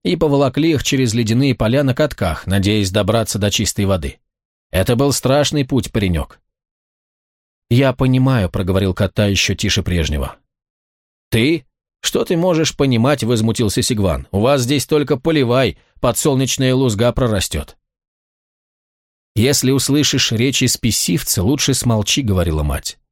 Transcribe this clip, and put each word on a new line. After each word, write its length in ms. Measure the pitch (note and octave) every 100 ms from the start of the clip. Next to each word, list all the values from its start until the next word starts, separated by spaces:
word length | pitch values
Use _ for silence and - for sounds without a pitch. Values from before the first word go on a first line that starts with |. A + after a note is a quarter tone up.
и 140 | F#3+ F3
поволокли 560 | D#3+ C#3 C#3 C3+ D#3+
их 100 | C#3+
через 320 | - C#3 B2
ледяные 400 | A#2 A2 A#2 C#3
поля 280 | B2 A2+ C3
на 120 | C#3
катках, 520 | B2+ D3+ - F2+ D2+ -
надеясь 440 | G2+ G2 G#2+ G2
добраться 480 | G#2 G2 A2+ A2 G2+
до 120 | G#2
чистой 340 | - G2 -
воды. 340 | G2 F#2 C#2+ - _ _ _ _ _
Это 260 | F2+ G2 A#2+
был 160 | C#3
страшный 520 | B2 B2+ C#3+ C#3 D3
путь, 280 | C3+ C3 -
паренек. 480 | A#2 G2 E2 C2 - _ _ _ _ _ _ _ _ _ _ _ _ -
"Я 240 | A#2+ C3+
понимаю", 580 | B2 C3 B2+ C3 B2+ F2+
проговорил 440 | F#2+ F#2 F#2+ F#2+
Каттай 360 | F2+ G2 - G#2
еще 240 | G2 -
тише 280 | F#2+ G#2 -
прежнего. 540 | F2 F2 C#2 D2 C2 - _ _ _ _ _ _ _ _ _
"Ты? 360 | A2+ C3 E3 - _ _ _
Что 240 | - -
ты 120 | - E3+
можешь 400 | F#3 D#3+ D3+ -
понимать?" 480 | C#3 A#2 B2+ C#3+
возмутился 560 | A2+ A#2 A2 A2 G#2+ -
Сигван. 440 | - A2 F#2 C2+ -
"У 100 | G2
вас 220 | A#2 C#3+
здесь 240 | A#2+ C#3+ -
только 300 | D3+ C#3 C#3
поливай, 640 | E3 D#3+ A#2+ B2+ A#2+ - _ _
подсолнечная 760 | B2 A#2+ D#3 C3 C3 - C3
лузга 380 | B2+ C3 G2+ A#2+
прорастет". 640 | - B2 G2+ - D2+ - - _ _ _ _ _ _ _ _ _ _ _ _ _ _ _
"Если 360 | - B2 C#3+ B2+
услышишь 600 | C3+ - D3 C#3 C#3 -
речи 340 | A2+ C3+ B2+ B2
спесивца, 760 | - A#2 - - E3+ - -
лучше 300 | F#2 C#3+ -
смолчи", 500 | C3 B2 A2 G#2 -
говорила 400 | A#2+ F#2 E2+ D2+
мать. 360 | D2 C#2 - - _